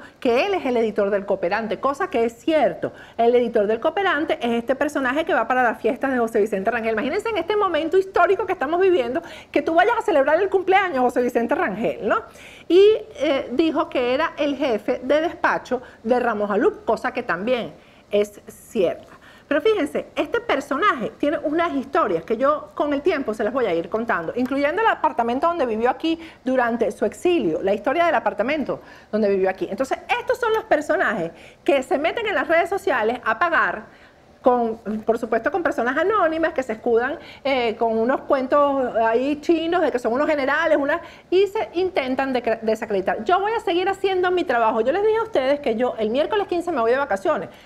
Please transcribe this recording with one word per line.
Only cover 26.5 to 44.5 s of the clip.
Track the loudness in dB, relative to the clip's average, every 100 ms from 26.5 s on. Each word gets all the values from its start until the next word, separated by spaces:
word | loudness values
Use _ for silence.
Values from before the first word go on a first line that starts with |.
| 0 0 0 -2
su | 0 -2
exilio, | 0 0 2 0 0
la | 0
historia | 0 0 0 2
del | 2
apartamento | 0 -2 -2 -2 -4 -6 -10 -20 -6
donde | 0 2
vivió | 2 0
aquí. | -2 -6
Entonces, | -4 -4 -4 -4 -4
estos | -2 -2
son | 0
los | -2
personajes | 0 -2 0 0 0 -2 -6 -10 -20 -6
que | 0 0
se | 0 -2
meten | -2 -2 -2
en |
las | -2 0
redes | 0 0
sociales | -2 -2 0 0 -2
a | -4 -2
pagar | 0 2 0 -2 -10 -20 -20 -20 -20 -2
con, | 2 2 2 -4 -6 -4 -2
por | -2
supuesto, | 0 -2 0
con | 0
personas | 0 0 0 0
anónimas | 0 2 2 0 -2
que | -2
se | -4
escudan, | -4 0 2 0 -4 -12 -8
eh, | -2 0 0 0
con | -2 0
unos | 0 -2
cuentos | 0 0 2 2 2 2 -2 0
ahí | 2 2 0 -2
chinos | 0 0 0 0
de | 0
que | 0
son | -2
unos | 0 0
generales, | 0 0 0 2 2
una, | 2 -2 -6 -20 -2
y | 2 2
se | 0 -4
intentan | -2 -2 -2 -2 -2 -2
decre-, | -2 -2 -2
desacreditar. | 0 0 0 0 0 -2
Yo | 2 2
voy | 2
a | -2
seguir | 0 0 0
haciendo | 0 0 0 2
mi | 0
trabajo. | 0